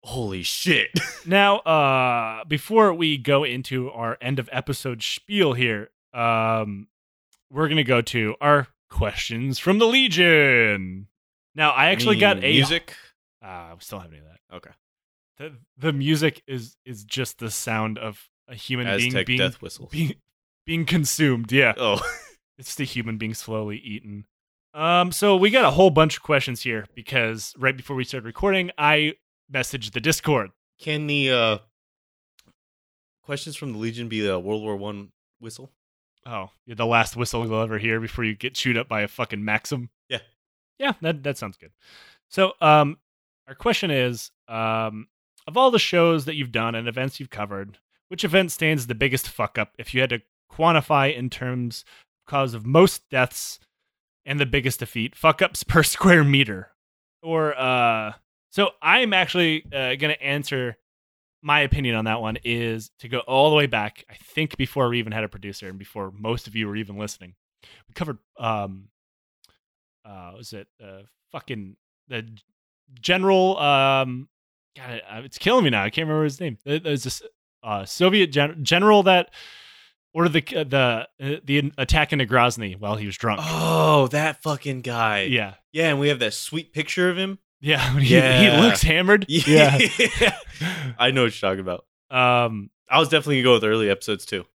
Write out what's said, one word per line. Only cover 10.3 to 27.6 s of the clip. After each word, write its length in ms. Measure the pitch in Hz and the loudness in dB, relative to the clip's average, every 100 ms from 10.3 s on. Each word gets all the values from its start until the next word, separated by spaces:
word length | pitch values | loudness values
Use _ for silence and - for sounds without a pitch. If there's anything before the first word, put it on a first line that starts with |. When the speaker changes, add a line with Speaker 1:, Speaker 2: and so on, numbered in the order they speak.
| 156 143 123 113 101 92 95 98 _ _ _ _ 151 | 6 6 6 4 0 -6 -12 -16 _ _ _ _ 0
Speaker 2:
Now, 160 | 151 | 0
I 160 | 131 151 | 4 2
actually 260 | 202 233 214 | 2 2 4
got 200 | 202 190 | 4 2
Speaker 1:
Any 100 | 131 | 2
Speaker 2:
a 40 | 151 | 2
Speaker 1:
music? 380 | 135 165 - - - _ _ _ | 2 -2 -6 -20 -20 _ _ _
Speaker 2:
Uh, 280 | 98 90 85 | -18 -18 -18
we 60 | 85 | -20
still 200 | - 101 | -16 -16
have 120 | 85 | -16
any 80 | 78 | -20
of 60 | 76 | -20
that. 300 | 87 _ 90 | _ _ -20
Speaker 1:
Okay. 140 | - _ _ _ _ _ _ _ | -20 _ _ _ _ _ _ _
Speaker 2:
The, 160 | 147 127 _ _ | -20 -20 _ _
the 160 | 156 | -2
music 500 | 143 139 156 156 - - | 0 0 2 0 -2 -12
is, 300 | 131 117 _ - | -12 -12 _ -20
is 200 | 110 104 | -20 -10
just 340 | 135 123 - | -8 -8 -8
the 100 | 113 | -10
sound 480 | - - 110 110 107 | -8 -6 -4 -4 -6
of 320 | 113 107 _ _ _ | -12 -14 _ _ _
a 60 | 120 | -18
human 300 | - 127 117 | -8 -6 -2
Speaker 1:
Aztec 260 | 98 123 | 0 0
Speaker 2:
being 120 | 123 95 | -2 -2
being, 140 | 127 | 0
Speaker 1:
death 220 | 92 - | 0 -4
whistles. 280 | 90 - - | -16 -18 -12
Speaker 2:
being, 260 | - 160 - _ _ _ _ - | -4 -4 -4 _ _ _ _ -6
being 200 | 165 160 | -4 0
consumed. 680 | 175 143 - 151 120 113 | 0 0 0 2 2 0
Yeah. 200 | 131 127 101 | 2 2 2
Speaker 1:
Oh. 240 | 120 101 - | 0 0 -2
<laughs> 60 | - - _ _ _ | -10 -18 _ _ _
Speaker 2:
It's 180 | 131 - | -16 -10
the 80 | 135 | -8
human 320 | 123 117 110 | -8 -8 -8
being 160 | 110 | -8
slowly 440 | 110 - 110 107 104 | -10 -8 -8 -8 -10
eaten. 480 | 110 104 107 104 107 _ _ _ _ 151 | -12 -14 -14 -18 -18 _ _ _ _ -4
Um, 360 | 160 175 175 | 2 2 2
so 240 | - 208 190 | 2 4 6
we 120 | 202 | 6
got 160 | 262 185 | 6 4
a 60 | |
whole 180 | 139 190 | 6 6
bunch 280 | 151 156 - | 6 2 0
of 40 | |
questions 380 | - 143 131 120 | -2 -2 0 -8
here 240 | 127 110 101 | -6 -6 -8
because 580 | - 110 135 113 113 - | -18 -4 -2 -2 -4 -12
right 180 | - | -4